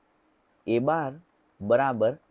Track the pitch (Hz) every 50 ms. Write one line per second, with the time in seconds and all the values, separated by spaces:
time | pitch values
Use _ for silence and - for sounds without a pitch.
0 | _ _ _ _ _ _ _ _ _ _ _ _ - - 113 120 123 143 160 165
1 | 151 135 139 160 - _ _ _ _ _ _ - 95 104 117 127 139 135 127 110
2 | 107 113 139 151 _ _